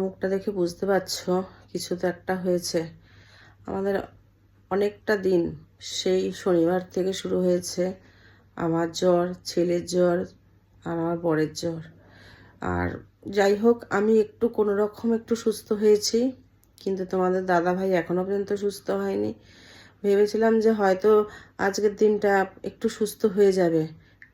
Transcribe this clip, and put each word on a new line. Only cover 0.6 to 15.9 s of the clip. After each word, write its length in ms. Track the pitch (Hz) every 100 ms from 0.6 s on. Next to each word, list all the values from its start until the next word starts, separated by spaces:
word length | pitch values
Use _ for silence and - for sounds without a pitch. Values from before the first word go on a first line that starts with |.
| 175 175 196
পারছো 440 | 190 185 - - 185 185 - -
কিছু 220 | 180 - 180
তো 40 | 180
একটা 200 | 175 - 185
হয়েছে। 440 | 180 180 175 170 165 - _ - - - - - -
আমাদের 280 | 196 196 196 - - _ _ _ _ -
অনেকটা 440 | 196 202 208 - 208
দিন, 260 | 190 180 165 151 - _ -
সেই 300 | - 190 185 190 185
শনিবার 400 | 196 175 165 185 180
থেকে 180 | 190 185
শুরু 240 | 190 185 185
হয়েছে 400 | 180 180 180 - 185 190 - - - _ _ -
আমার 300 | 170 165 165 165
জ্বর, 240 | 180 175 180 180 -
ছেলের 340 | 175 175 175 170
জ্বর 320 | 180 180 175 185 - _ _ _ _
আর 120 | 170 170
আমার 140 | 165 170
বরের 320 | 170 156 156 156
জ্বর। 220 | 170 165 156 - - - - - - -
আর 260 | 90 87 90 - - _ -
যাই 280 | 196 196 202
হোক, 140 | 233 233 -
আমি 220 | 202 214 220
একটু 220 | 208 - 233
কোনো 240 | 233 208 202
রকম 260 | 208 - 233 226
একটু 160 | - 226
সুস্থ 320 | 226 - -
হয়েছি, 460 | 208 214